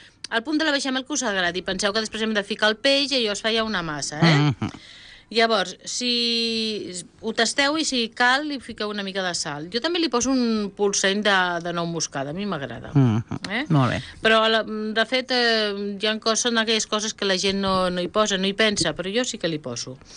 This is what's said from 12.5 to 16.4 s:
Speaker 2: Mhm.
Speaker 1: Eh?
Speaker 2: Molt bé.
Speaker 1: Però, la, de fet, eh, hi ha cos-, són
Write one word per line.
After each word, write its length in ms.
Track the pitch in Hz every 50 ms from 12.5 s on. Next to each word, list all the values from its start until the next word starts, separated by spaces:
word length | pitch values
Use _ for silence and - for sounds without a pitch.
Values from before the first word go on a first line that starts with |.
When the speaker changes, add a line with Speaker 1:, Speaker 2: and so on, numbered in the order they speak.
| 180 143 139 120 117 120 123 123 -
Speaker 2:
Mhm. 300 | 139 135 117 104 117 - - - - - 180
Speaker 1:
Eh? 160 | 202 240 294 302
Speaker 2:
Molt 200 | 165 143 127 113 -
bé. 100 | - - - - -
Speaker 1:
Però, 260 | - 220 220 220 220
la, 140 | 220 226 220 214
de 420 | 214 220 214 214 214 214 220 226
fet, 240 | - 262 254 254 -
eh, 680 | 254 247 240 233 226 220 214 208 196 202 202 202 202 196
hi 60 | 208
ha 140 | 214 220 214
cos-, 200 | - 226 220
són 180 | 214